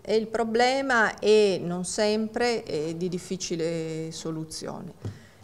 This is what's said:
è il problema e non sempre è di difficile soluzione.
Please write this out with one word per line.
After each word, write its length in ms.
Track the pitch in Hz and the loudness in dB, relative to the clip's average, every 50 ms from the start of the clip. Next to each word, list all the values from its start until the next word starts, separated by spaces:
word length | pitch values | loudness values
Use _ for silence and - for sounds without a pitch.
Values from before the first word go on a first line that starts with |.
è 100 | - - | -4 0
il 160 | 214 220 220 220 | 0 0 0 0
problema 880 | 220 226 233 220 220 233 247 254 262 277 277 269 254 233 214 196 - - | -2 -2 -2 0 4 4 4 4 4 2 0 2 4 4 4 4 2 0
e 420 | - 208 214 214 208 202 185 - | 4 6 6 8 8 6 4 2
non 240 | - 170 175 180 180 | 0 -2 -4 -4 -4
sempre 800 | - - - 214 208 214 214 220 214 220 240 240 240 233 - | -4 0 0 2 2 2 0 0 -2 -2 0 0 0 0 -2
è 320 | - - - 156 151 165 165 | -2 -4 -4 -4 -2 -2 -4
di 160 | 165 180 180 | -2 -2 -2
difficile 1000 | 170 175 - - 190 180 - - 175 165 160 170 170 165 160 160 160 160 160 160 | -2 -4 -4 -6 -6 -6 -4 -4 -4 -2 -2 -2 -2 -2 -4 -4 -6 -6 -6 -8
soluzione. 840 | 160 - - 160 160 160 160 156 - - - - - - - - - - - - - - - - - - | -8 -8 -6 -6 -4 -4 -6 -8 -10 -10 -8 -8 -10 -10 -10 -14 -14 -10 -10 -12 -12 -12 -18 -20 -20 -20